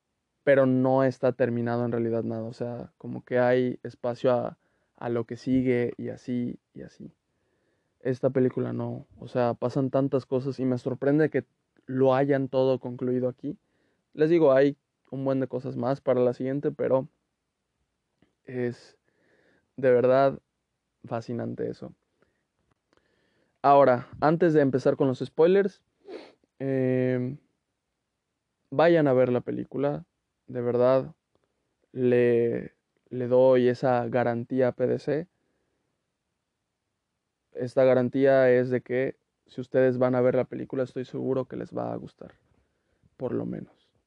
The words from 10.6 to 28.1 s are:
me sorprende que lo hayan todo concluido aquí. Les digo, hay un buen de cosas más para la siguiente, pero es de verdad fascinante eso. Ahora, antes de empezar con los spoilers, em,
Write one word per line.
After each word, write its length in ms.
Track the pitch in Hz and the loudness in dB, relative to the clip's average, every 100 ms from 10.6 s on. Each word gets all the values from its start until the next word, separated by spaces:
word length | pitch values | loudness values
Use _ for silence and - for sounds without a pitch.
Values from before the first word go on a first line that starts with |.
me 140 | 131 123 | -2 -2
sorprende 500 | 135 123 139 147 151 | -4 -4 0 2 2
que 160 | 135 - _ _ _ | -2 -6 _ _ _
lo 300 | - 131 131 | -8 0 2
hayan 340 | 131 143 139 131 | 2 2 0 0
todo 320 | 131 131 127 | 0 0 0
concluido 480 | 127 123 127 127 127 | -4 -8 -4 -2 -4
aquí. 300 | 123 143 175 _ _ _ _ _ | -6 -12 -14 _ _ _ _ _
Les 160 | - 156 | -2 2
digo, 240 | 170 156 | 4 4
hay 240 | 131 143 139 _ _ - | 4 4 0 _ _ -16
un 120 | 135 | -8
buen 160 | 135 135 | -4 -2
de 100 | 131 | -4
cosas 280 | 127 127 131 | -6 -8 -6
más 240 | 120 135 | -4 -4
para 200 | - 123 | 0 0
la 120 | 123 | 0
siguiente, 380 | 120 131 139 147 | -2 -6 -4 -6
pero 360 | 139 123 131 139 _ _ _ _ _ _ _ _ _ _ _ _ _ - | -4 -2 -2 -2 _ _ _ _ _ _ _ _ _ _ _ _ _ -12
es 500 | 127 123 120 - _ _ _ _ _ _ _ _ - | -6 -6 -6 -16 _ _ _ _ _ _ _ _ -2
de 140 | 131 | 2
verdad 480 | 123 123 131 139 143 _ _ _ _ _ _ | 4 4 4 2 0 _ _ _ _ _ _
fascinante 640 | 120 117 113 120 117 120 117 | -10 -10 -8 -8 -8 -6 -8
eso. 240 | 120 127 - _ _ _ _ _ _ _ _ _ _ _ _ _ _ _ _ | -8 -16 -20 _ _ _ _ _ _ _ _ _ _ _ _ _ _ _ _
Ahora, 480 | 139 143 135 123 123 - | 4 6 6 4 -2 -2
antes 320 | 147 165 175 | 0 2 2
de 80 | 151 | 4
empezar 340 | 139 127 143 135 | 2 2 0 0
con 120 | 143 | 0
los 100 | 123 | -2
spoilers, 640 | 135 - 165 196 196 - _ _ - - - _ _ - | -6 2 4 4 2 -4 _ _ -20 -18 -18 _ _ -10
em, 800 | 135 135 127 127 127 127 127 143 _ _ _ _ _ _ _ | -4 -2 0 0 0 -2 -4 -10 _ _ _ _ _ _ _